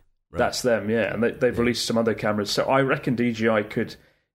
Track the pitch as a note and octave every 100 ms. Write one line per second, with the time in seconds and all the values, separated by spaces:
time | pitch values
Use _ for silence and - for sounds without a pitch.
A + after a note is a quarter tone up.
0 | - _ _ E2 F2 - B2 A2 G2+ A2+
1 | G#2 G#2 A#2 - B2 A2+ A#2+ A#2 - A2+
2 | A2+ G#2+ A2 G#2 G2+ - - C3+ C3+ C#3+
3 | D3 A#2 B2 A2 A2+ A2 G#2 - G2+ -
4 | _ _ _